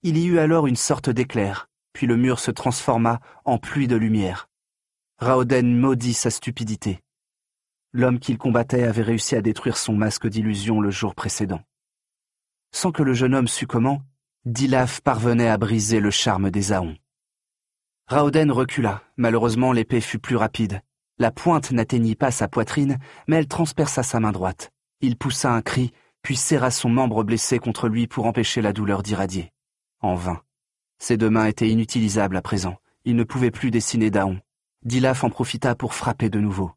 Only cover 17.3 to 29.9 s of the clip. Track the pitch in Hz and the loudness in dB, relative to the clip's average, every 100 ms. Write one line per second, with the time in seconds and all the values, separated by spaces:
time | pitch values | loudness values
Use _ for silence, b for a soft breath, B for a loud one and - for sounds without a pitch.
17.3 | _ _ _ _ _ _ _ _ 135 147 | _ _ _ _ _ _ _ _ 2 4
18.3 | 151 151 127 131 - 113 98 - - 117 | 4 4 2 0 0 -2 -2 -10 -2 2
19.3 | 113 117 113 127 123 110 120 - 110 - | 4 2 2 2 2 2 0 -2 -8 -2
20.3 | 120 110 - 107 98 _ _ _ _ 117 | 0 0 0 -4 -4 _ _ _ _ 0
21.3 | - 170 160 143 120 110 123 113 110 135 | 0 0 0 0 -2 0 2 0 0 -2
22.3 | 127 104 - 117 - 139 131 B B B | 0 -2 -2 -2 0 0 -2 B B B
23.3 | 160 147 - 160 - 139 - 123 117 107 | 0 0 -2 -2 0 -2 0 -2 0 0
24.3 | 95 92 95 - _ _ _ 135 117 139 | 0 -4 -6 -16 _ _ _ -2 -2 -4
25.3 | 123 135 117 110 - 123 b b b - | -2 0 0 0 -2 -2 b b b -8
26.3 | 131 - 147 127 120 120 120 131 107 107 | -4 0 2 2 0 0 2 2 0 0
27.3 | 113 - 123 120 113 117 110 117 - 113 | 0 0 -2 -2 -4 -2 -2 -2 -2 -2
28.3 | 113 110 - 104 101 101 98 101 98 95 | 0 -2 0 -2 0 -2 -2 -2 -2 -2
29.3 | 92 85 _ _ _ _ | -4 -10 _ _ _ _